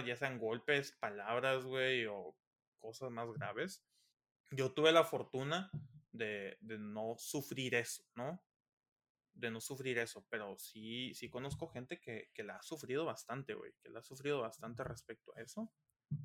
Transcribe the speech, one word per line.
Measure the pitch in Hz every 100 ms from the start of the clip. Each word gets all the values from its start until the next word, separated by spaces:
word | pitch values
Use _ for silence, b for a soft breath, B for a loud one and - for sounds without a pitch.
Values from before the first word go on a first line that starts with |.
| 123
ya | 120
sean | 135 123
golpes, | 110 117 - 143 139
palabras, | - 110 101 101 120 135 131 131
güey, | 131 131 127 110
o | 101 87 - _ _ _ _
cosas | 110 113 131
más | 117 117
graves. | 113 101 104 185 - _ _ _ _ _ _ -
Yo | 135 131
tuve | 143 160
la | 165 160
fortuna | 135 - 131 139 170 190 - - - -
de, | - 107 104 98 -
de | 110 107
no | 104 107 110 117
sufrir | - 147 - 127 127 120
eso, | 120 - _ 117
¿no? | 131 185 _ _ _ _ _ _ _ _ _
De | - 120
no | 113
sufrir | - 135 131 120
eso, | 117 104 -
pero | 113 101 95
sí, | - 110 110 120 127 -
sí | 120
conozco | 123 135 143 -
gente | 123 127 175
que, | - 110 -
que | -
la | 101 95
ha |
sufrido | - 156 127 135 160
bastante, | 110 - 127 135 104
güey, | 113 -
que | 120
la | 113
ha |
sufrido | - 135 139 143
bastante | 113 - 113 117
respecto | 131 113 - 110 - -
a |
eso. | 117 - 220 _ _ _ - 151